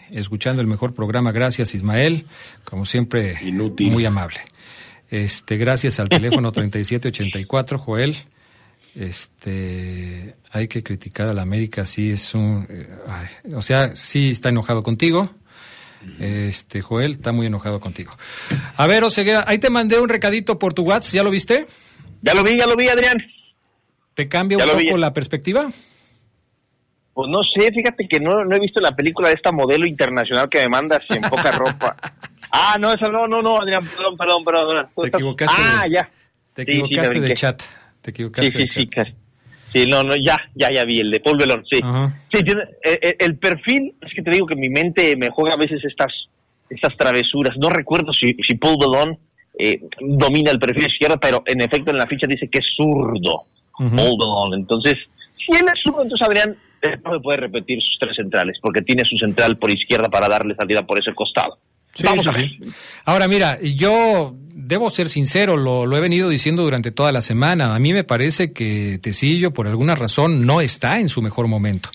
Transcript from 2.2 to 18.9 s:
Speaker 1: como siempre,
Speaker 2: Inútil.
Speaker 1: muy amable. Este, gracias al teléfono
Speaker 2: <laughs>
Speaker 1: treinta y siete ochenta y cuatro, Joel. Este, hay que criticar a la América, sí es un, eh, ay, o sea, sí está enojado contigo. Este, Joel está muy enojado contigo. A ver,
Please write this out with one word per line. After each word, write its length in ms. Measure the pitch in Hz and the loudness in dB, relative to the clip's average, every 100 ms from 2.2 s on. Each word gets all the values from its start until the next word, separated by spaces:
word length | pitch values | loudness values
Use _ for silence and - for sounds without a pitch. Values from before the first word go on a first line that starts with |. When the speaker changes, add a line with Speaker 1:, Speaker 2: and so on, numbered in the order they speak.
| - - - - | -6 -16 -20 -20
Speaker 1:
como 220 | - 95 98 | -12 -8 -4
siempre, 520 | 123 120 120 98 82 | -2 -2 -2 -2 -4
Speaker 2:
Inútil. 480 | 92 92 107 92 101 | -6 -4 -4 0 0
Speaker 1:
muy 140 | 117 113 | 2 2
amable. 340 | 101 85 - - _ - - - - _ | 0 -4 -10 -18 _ -20 -20 -20 -20 _
Este, 480 | 104 101 - - 107 | -6 -4 -6 -4 -2
gracias 420 | 117 127 131 110 | 0 0 0 -2
al 80 | 101 | 0
teléfono 440 | 175 120 120 117 | 0 2 0 0
Speaker 2:
<laughs> 20 | |
Speaker 1:
treinta 260 | 107 104 104 | -2 -2 -2
y 60 | 101 | -2
siete 240 | 120 123 | -4 -4
ochenta 280 | - 98 92 | -4 -6 -6
y 60 | |
cuatro, 340 | 98 135 131 139 | -4 -4 -2 -6
Joel. 380 | 127 110 139 151 - _ _ _ _ _ _ - | -4 -2 -2 -4 -12 _ _ _ _ _ _ -12
Este, 1400 | 95 92 - _ 101 95 92 92 90 90 90 90 101 - _ | -12 -12 -16 _ -8 -6 -6 -6 -8 -8 -10 -12 -14 -18 _
hay 160 | 107 113 | -6 -4
que 120 | 117 | -6
criticar 460 | 104 98 101 - 110 | -8 -10 -10 -6 -4
a 60 | |
la 80 | 101 | -2
América, 420 | 92 107 110 104 | -2 -2 -2 -4
sí 280 | 95 - 107 | -6 -4 -2
es 220 | 101 - | -2 -4
un, 320 | 110 107 104 98 | -2 0 0 -4
eh, 180 | 87 - 92 - | -12 -16 -16 -14
ay, 440 | 92 90 - 240 | -12 -12 -16 -12
o 80 | 143 | -8
sea, 360 | - 131 131 - | 0 0 0 -4
sí 320 | - 139 139 | -4 0 0
está 180 | 117 123 | 0 0
enojado 340 | 117 107 113 | 0 0 -2
contigo. 480 | 107 110 165 170 196 - _ - - - - - 95 - | -2 0 2 2 0 -6 _ -20 -20 -20 -20 -20 -18 -8
Este, 580 | 101 104 101 98 - - | -6 -4 -4 -6 -8 -10
Joel 320 | - 117 143 | -4 -2 -2
está 220 | 143 120 | -4 -4
muy 140 | 117 113 | -2 -2
enojado 340 | 101 107 101 | -4 -4 -6
contigo. 320 | 101 - 90 - - - - 139 - - | -8 -12 -14 -18 -18 -14 -6 -6 -4 0
A 100 | |
ver, 160 | 156 | 2